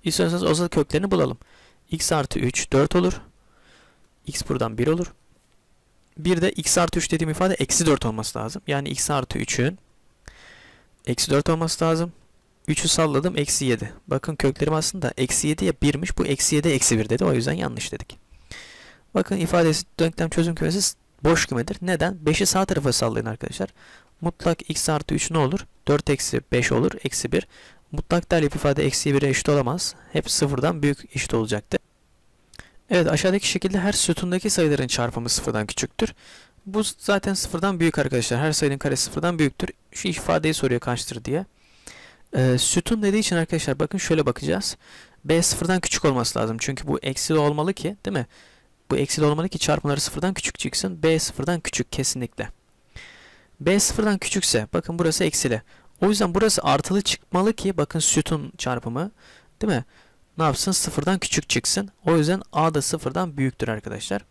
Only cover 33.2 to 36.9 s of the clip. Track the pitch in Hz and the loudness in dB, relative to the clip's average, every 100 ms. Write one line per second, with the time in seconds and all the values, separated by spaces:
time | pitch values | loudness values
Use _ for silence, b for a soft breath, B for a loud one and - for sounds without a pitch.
33.2 | 190 196 - 185 190 190 190 - - 165 | 2 2 0 -2 0 0 0 0 0 0
34.2 | 180 180 208 - 160 143 127 - 120 117 | 0 -2 0 2 4 2 0 0 -2 -2
35.2 | 120 - - 110 107 - 123 - 226 - | -2 -2 -2 -2 -4 -4 -6 -2 -4 -4
36.2 | B B B B 202 202 214 | B B B B -6 -2 -2